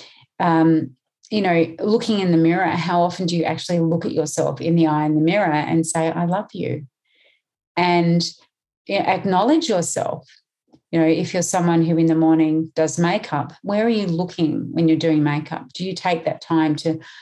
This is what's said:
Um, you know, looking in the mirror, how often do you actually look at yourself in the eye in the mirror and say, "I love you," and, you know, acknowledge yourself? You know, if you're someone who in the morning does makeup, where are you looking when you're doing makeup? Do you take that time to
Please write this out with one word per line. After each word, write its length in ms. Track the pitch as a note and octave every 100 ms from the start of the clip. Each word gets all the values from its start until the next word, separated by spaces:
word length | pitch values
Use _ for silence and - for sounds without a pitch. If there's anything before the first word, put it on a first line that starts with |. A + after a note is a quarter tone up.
| - - _ -
Um, 520 | F3 E3 D#3+ D#3+ B2+ - _ _ _
you 100 | G#3+
know, 340 | F#3 E3 E3 -
looking 400 | G#3 A3+ A3+ G3+
in 120 | F#3
the 60 | E3
mirror, 300 | E3 F3+ F3
how 340 | F3 E3+ F3
often 240 | F3 F3 F3+
do 100 | E3+
you 80 |
actually 360 | D#3 D#3+ - F3
look 260 | E3 E3 -
at 80 |
yourself 480 | - D3+ - C#3+ C#3+
in 140 | E3 E3
the 120 | D#3
eye 180 | D3+ D3+
in 100 | D#3
the 60 |
mirror 300 | D#3+ G3+ F#3
and 340 | D3+ - E3 E3
say, 240 | E3 E3
"I 160 | E3 E3+
love 240 | F#3+ G#3
you," 320 | F3+ B2+ D3+ C#3 _ _ _ _ _ _ _ _ -
and, 560 | F3+ F3 E3+ E3+ E3+ - _ _ _ _ -
you 140 | G3
know, 60 | -
acknowledge 640 | F#3+ G3+ F#3 A3+ D#4+ E4
yourself? 600 | F#3 E3+ - - - - _ _ _ _ _ _
You 80 | E3
know, 60 | D#3+
if 280 | E3 F3
you're 100 | F3+
someone 420 | F3 F#3 E3+ E3+ E3
who 120 | E3
in 100 | E3
the 80 | D#3+
morning 560 | D#3+ D#3+ D#3 D#3+ D#3+ -
does 220 | D#3 -
makeup, 560 | E3+ G#3 G#3 D3 C3 -
where 240 | F#3+ G#3 A#3
are 40 |
you 180 | G#3+ F#3+
looking 640 | E3 F3+ - D#3 - -
when 160 | E3 D#3+
you're 100 | D#3
doing 260 | E3 D#3
makeup? 480 | D3 D3 D#3 D#3 -
Do 120 | - F#3
you 80 |
take 320 | F3+ F#3 E3+ D#3
that 160 | -
time 340 | - E3 D#3 D3+
to 220 | E3 D#3 - -